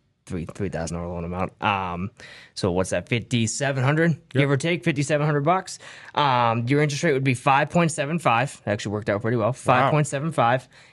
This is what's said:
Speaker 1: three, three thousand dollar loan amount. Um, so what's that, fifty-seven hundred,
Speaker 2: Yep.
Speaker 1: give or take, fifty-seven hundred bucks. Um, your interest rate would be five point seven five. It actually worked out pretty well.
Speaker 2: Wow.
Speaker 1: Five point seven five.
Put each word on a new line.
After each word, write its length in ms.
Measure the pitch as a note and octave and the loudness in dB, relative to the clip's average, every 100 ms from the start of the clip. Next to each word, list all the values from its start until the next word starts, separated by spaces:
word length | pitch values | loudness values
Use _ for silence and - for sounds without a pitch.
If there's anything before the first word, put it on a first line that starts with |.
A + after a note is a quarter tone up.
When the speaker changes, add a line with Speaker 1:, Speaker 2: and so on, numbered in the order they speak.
| _ _ - | _ _ -10
Speaker 1:
three, 200 | F#2 D#2+ | -10 -8
three 240 | - G2 | -8 -6
thousand 260 | D#2+ D#2+ E2+ | -6 -6 -6
dollar 140 | F2 | -8
loan 160 | F2 E2+ | -8 -8
amount. 360 | F2+ F#2 - | -6 -6 -4
Um, 480 | G#2 G2+ F2+ F2 G2 - - - - | -2 -2 -4 -6 -8 -10 -20 -20 -18
so 180 | - G2 | -4 -2
what's 200 | F2+ F#2 | 0 0
that, 180 | F2+ F2+ | -2 -2
fifty-seven 720 | A#2+ F2+ A#2+ A2 - C#3+ C3+ | -4 -2 -2 0 -2 -4 0
hundred, 280 | B2+ D3+ E3 | 0 2 2
Speaker 2:
Yep. 80 | D3 _ | 0 _
Speaker 1:
give 200 | B2+ C#3+ | 0 2
or 60 | C#3 | 2
take, 300 | E3 F3 - | 0 -2 -2
fifty-seven 400 | C#3 C#3 D3+ D3+ | -2 0 0 2
hundred 160 | D3 | 0
bucks. 340 | C#3+ F#3 - - - - - - | 2 0 -2 -16 -18 -20 -6 0
Um, 500 | C#3+ B2 A#2+ A#2 A#2+ | 2 4 2 2 2
your 120 | C#3+ | 2
interest 220 | D3+ C#3 | 2 0
rate 80 | E3+ | 0
would 140 | C3+ C3+ | 2 2
be 80 | |
five 360 | A#2+ C#3+ C3+ D3+ | 0 2 2 2
point 220 | F3 E3+ | 2 0
seven 260 | - C#3 E3 | 0 -4 0
five. 440 | C#3+ A2+ C3 - - | 2 2 0 -4 -4
It 40 | |
actually 240 | G#2 G#2+ | -2 -2
worked 160 | G#2 A2 | -4 -2
out 120 | G2+ | -2
pretty 140 | A2+ A#2+ | 0 0
well. 140 | A2 | 0
Speaker 2:
Wow. 20 | |
Speaker 1:
Five 400 | C3+ - B2+ C3 | 0 2 4 4
point 160 | D3+ D3 | 2 0
seven 240 | C3+ D#3+ | -2 -4
five. 380 | C#3+ A#2 B2+ - - - | 2 2 2 -2 -20 -20